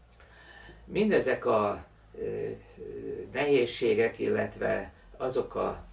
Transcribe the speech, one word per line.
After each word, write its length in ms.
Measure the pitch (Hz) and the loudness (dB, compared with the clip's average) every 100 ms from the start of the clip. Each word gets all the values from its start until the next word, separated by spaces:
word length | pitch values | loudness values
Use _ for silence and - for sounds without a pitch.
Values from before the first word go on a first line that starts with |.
| - - - - - - - - - | -20 -20 -20 -20 -20 -20 -20 -20 -4
Mindezek 600 | 170 214 160 131 120 127 | 2 4 4 2 0 2
a, 400 | 113 104 - - - - - | 2 2 -2 -10 -20 -20 -8
ö, 300 | 107 104 - - - - - - 110 107 107 | -6 -4 -6 -8 -14 -16 -12 -10 -8 -8 -6
nehézségek, 880 | 127 147 139 120 - 120 107 113 - | -2 4 4 4 2 2 4 2 0
illetve 720 | 110 104 104 - 104 98 101 - - - | 0 0 -2 -2 -2 -2 -4 -14 -20 -6
azok 380 | 127 127 - 104 | -2 -2 -2 -2
a 280 | 98 95 - | -2 -4 -12